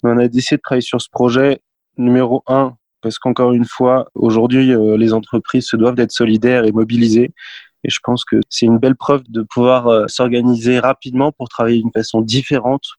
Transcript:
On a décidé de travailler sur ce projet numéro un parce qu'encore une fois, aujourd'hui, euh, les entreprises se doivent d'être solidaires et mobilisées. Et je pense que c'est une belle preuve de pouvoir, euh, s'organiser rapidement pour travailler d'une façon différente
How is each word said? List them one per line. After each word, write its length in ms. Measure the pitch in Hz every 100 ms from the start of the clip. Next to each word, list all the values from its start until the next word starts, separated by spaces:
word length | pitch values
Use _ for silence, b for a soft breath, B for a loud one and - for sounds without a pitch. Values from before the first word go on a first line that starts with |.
On 160 | 120 120
a 100 | 120
décidé 300 | 120 - 147
de 40 |
travailler 200 | - 127
sur 180 | 120 123
ce 80 | -
projet 520 | - 123 123 139 135 _ _ _ -
numéro 460 | 123 127 127 131 -
un 280 | 131 135 120 _ _
parce 180 | - 107
qu'encore 340 | 131 123 123
une 120 | 120 117
fois, 440 | - 127 127 - -
aujourd'hui, 580 | 117 113 120 131 131
euh, 240 | 120 107 110
les 160 | 113
entreprises 540 | 110 104 113 - 131 -
se 100 | 113
doivent 180 | 117 123
d'être 160 | 117
solidaires 540 | - 117 110 120 127 110
et 60 |
mobilisées. 600 | 107 110 120 117 110 127 - B B B _
Et 80 | -
je 80 | -
pense 220 | - 123 -
que 120 | 110 -
c'est 160 | - 117
une 140 | 113
belle 160 | 131 131
preuve 260 | - 143 123
de 140 | 113
pouvoir, 440 | 107 - 123 127 120
euh, 200 | 113 104
s'organiser 720 | - 127 120 123 117 117 127
rapidement 520 | 127 131 131 127 143
pour 160 | - 123
travailler 320 | - 117 117
d'une 120 | 113
façon 300 | 110 113 113
différente 640 | 113 120 131 139 117 135 -